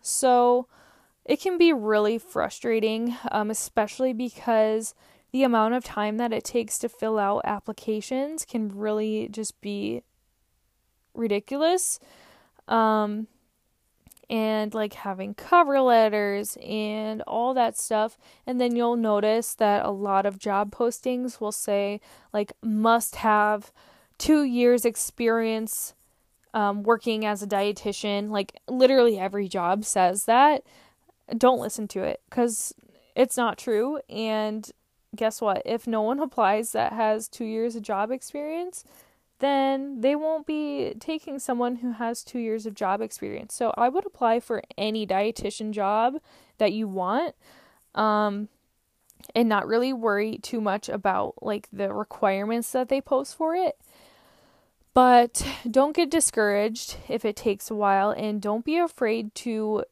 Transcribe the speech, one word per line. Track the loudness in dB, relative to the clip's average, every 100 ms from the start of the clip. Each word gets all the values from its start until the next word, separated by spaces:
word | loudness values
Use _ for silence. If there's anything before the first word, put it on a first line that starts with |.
So | -4 0 4 6 6 4 0 _ _ _ _ _
it | -2 0
can | 0 4
be | 4
really | 4 2 2 2 0
frustrating, | -4 -4 -4 -4 -2 0 0 -2 -4 -6 -4
um, | -2 -2
especially | -4 -4 -2 -2 -2 -2
because | -2 -6 -6 0 2 4 0 -4 -14 _ _ _
the | 0
amount | 4 4 2
of | 0
time | -4 -4 -4 -2
that | -2
it | -4
takes | -2 -4 -2 -6
to | -6
fill | -4 -2 0
out | 2 0
applications | -2 -6 -8 -10 -4 -4 -4 -4 -4 -6
can | -8 -6 -6
really | -4 -4 -2 -2 -4 -6
just | -8 -10 _
be | -8 -6 -6 -6 _ _ _ _ _ _ _ _ _ _ _
ridiculous. | -6 -2 -2 -2 0 2 2 -2 -8 _ -20 -20 _ _ _ -2
Um, | 2 4 2 0 -4 -10 _ _ _ _ _ _ _ _ -20 _
and, | -2 0 0 -2
like, | -4 -4
having | -6 -10 -8 -8
cover | -10 4 6 6 4
letters | 6 6 6 2 0 -2 -6 -10
and | -8 -6 -4 -4 -6 -8
all | -4 -2 0
that | 2 0 0
stuff. | -2 0 0 -4 _ _ -6
And | 0
then | 0
you'll | 2 2 2
notice | 2 2 4 2 -2
that | 0 2 4 0
a |
lot | -2 0 2 0
of | -2
job | -2 -2 -2
postings | 0 -2 -2 -4 -4 -6 -6
will | -8
say, | -6 -2 0 -2 -6 _ -20 _
like, | -4 -4 -6
"must | -2 2 4 4 2 -2
have | 2 4 4 0 -4 _ _ _ _ _
two | 2 4
years | 4 4 6 6
experience, | 2 -2 -8 -2 0 2 0 -2 -6 -8 -10 _ _ _ _ _ _
um, | -2 0 0
working | 2 2 0 -2
as | -2 -4
a | -2
dietitian." | 0 0 -2 -6 -4 -4 -4 -2
Like, | -4 -4 -10 -8
literally | 4 6 8 6 4
every | -4 -4 -4
job | -2 0 0
says | 0 2 2 2
that. | 2 6 6 4 -4 -20 _ _ _ _ -10 2
Don't | 4 4
listen | -4 -6 -8
to | -4
it, | -4 -6 _
'cause | -2 0 -2 -8 -12 _ _ _
it's | 0 0 2
not | -2 -2
true. | -2 0 0 -4 -8
And | -8 -4 -2 -4 -6 -12 -20 _ _ _
guess | -4 -4 0
what? | -2 -2
If | -2 -4 -2
no | -2
one | 0 -2
applies | -4 2 2 2 0
that | -2 -2
has | 0 0 0 -4
two | -10
years | -6 -4 -4 -6
of |
job | -6 -4 -2
experience, | -4 -8 -10 -6 -6 -8 -12 -20 -20 _ _ _ _
then | 0 2 2 0 -4 0
they | 0 2
won't | 0 -4 -4
be | -4 -4 -4 -6 -6
taking | -8 -8 -8 -10
someone | -4 -2 -2 -2
who | -6
has | -4 -6 -6
two | -8 -6
years | -4 -4
of | -6
job | -4 -2 -2
experience. | -4 -8 -10 -10 -12
So | -2 -2 2
I | 2
would | 2 -4
apply | -2 0 0
for | 0 -6 -6 -6
any | -4 -2 0
dietitian | 0 0 -2 -8 -6 -8
job | -2 0 2 0 -2 _ -20 _ _
that | 0
you | 0 -4
want, | -4 -2 0 -2 -8 _ -20 _ _ _
um, | 0 2 2 0 -2 -8 _ _ _ _ _ _ _ -6
and | 0 2
not | 2 2
really | 0 0
worry | 0 0 0 0 -4
too | -6 -4
much | -2 -2 -4
about, | -4 -2 0 -4 -6
like, | -6 -6 -8
the | -6 -6
requirements | -4 -8 -2 0 0 -2 -4 -2
that | -4 0
they | -2
post | 0 -2 -2
for | -4 -2
it. | 0 -2 -4 _ _ -20 _ _ _ _ _ _ _ _
But | 6 8 8 6 0 -6 -8 0
don't | 2 2
get | 2 2
discouraged | 2 2 2 2 2 0 -4 -12 -14 -6
if | -4 -2
it | -2
takes | -2 -4 -6
a |
while, | 0 2 4 2
and | 0 -4 -4
don't | -2 -4
be | 0 0
afraid | 0 0 -2 0 -4 -8
to | -6 -4 -2 -2 -4